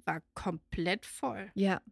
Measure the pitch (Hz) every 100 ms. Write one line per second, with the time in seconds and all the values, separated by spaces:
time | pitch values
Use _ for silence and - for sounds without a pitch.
0 | - 160 - - 190 165 - - 170 202
1 | - - 269 - 196 196 196 185 -